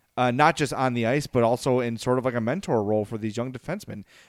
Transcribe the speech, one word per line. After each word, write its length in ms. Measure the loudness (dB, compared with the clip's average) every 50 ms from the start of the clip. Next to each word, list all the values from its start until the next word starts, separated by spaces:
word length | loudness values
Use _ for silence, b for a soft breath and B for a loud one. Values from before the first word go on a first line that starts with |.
| _ _ -2
uh, 140 | 0 0 2
not 260 | 4 4 4 4 4
just 160 | 2 0 -2
on 220 | 0 0 0 0 0
the 120 | 0 0
ice, 200 | 0 0 0 -2
but 160 | 0 0 2
also 380 | 4 4 2 2 0 2 2 2
in 160 | 0 -2 -4 -4
sort 200 | 0 0 0 2
of, 60 | 0
like, 100 | 0 -2
a 60 | -2
mentor 420 | -2 -2 -2 -4 -2 0 0 0
role 220 | 2 2 2 0 0
for 140 | -2 -4 -6
these 180 | -6 -4 -4
young 160 | -4 -6 -6
defensemen. 520 | -8 -10 -10 -10 -10 -10 -10 -14 -16 -16 -16 b b b b